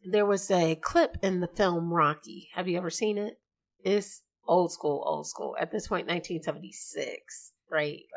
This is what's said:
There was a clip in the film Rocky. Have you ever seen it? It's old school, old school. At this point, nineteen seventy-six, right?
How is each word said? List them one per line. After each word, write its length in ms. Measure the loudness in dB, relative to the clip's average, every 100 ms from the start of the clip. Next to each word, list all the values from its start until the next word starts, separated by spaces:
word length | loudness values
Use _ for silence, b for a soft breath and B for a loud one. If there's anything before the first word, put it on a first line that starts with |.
There 220 | 2 2 4
was 240 | 2 4
a 240 | 4 4 2
clip 400 | 2 4 4 2
in 180 | 0 0
the 60 | -2
film 460 | 2 2 2 0
Rocky. 560 | 4 4 2 -8 -18 -12
Have 140 | -6 -2
you 80 | -2
ever 140 | -2
seen 280 | -2 -2 0
it? 200 | -4 -8 _ _ _ _
It's 380 | 0 0 0 -10 _ _ 2
old 260 | 4 4
school, 300 | 0 -2 -2 -2
old 220 | -2 -4
school. 260 | -8 -8 -4
At 100 | -4
this 160 | -4 -2
point, 220 | -4 -2
nineteen 340 | -4 -4 -6
seventy-six, 1080 | -4 -6 -8 -12 -10 -6 -6 -8 _ -14 -14 _ _
right? 300 | -2 -2 -6 -14